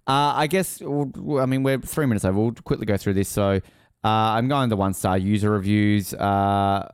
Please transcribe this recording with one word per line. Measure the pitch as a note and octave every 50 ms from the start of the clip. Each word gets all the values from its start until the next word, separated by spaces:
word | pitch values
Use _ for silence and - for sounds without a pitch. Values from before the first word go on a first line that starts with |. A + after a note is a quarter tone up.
| _
Uh, | C3+ C3+ C#3+ C#3+ C#3+ B2
I | C#3 D#3
guess, | D3 E3+ F#3+ F3+ - - -
we'll, | G3 C#3+ C#3+ C#3+ C#3+ C3 - - C#3+ D3 D3 C3
I | C3
mean, | B2+ C3 C3+ C3+
we're | C3+ C3+ B2+
three | - - - D#3+ D3
minutes | B2+ A2 G2 -
over. | F#2 F#2+ G#2
We'll | A2 A#2+
quickly | A2+ - - - G#2+ - A2
go | G#2 G2+
through | F#2+ - G#2 F#2+
this. | G2 F#2+ -
So, | - G#2+ G2+ G2 G2
uh, | F#2+ - - _ _ _ _ _ _ - G#2+
I'm | A2 A2 A2 A2 A2 A#2 A#2+
going | C3 D3 C#3 C3 A#2
the | G#2+
one-star | F#2+ F#2+ F#2+ F2+ - - F#2+ F#2 F#2+
user | F#2 G2+ G#2+ G2+ G#2 G#2
reviews. | G#2+ G2+ F#2 G2+ G#2+ G#2 G#2 G#2 G#2 G#2 F#2 - -
Uh, | - - G2+ G2 G2 G2 G2+ G2+ G2+ G2 G2 G2 G2 - -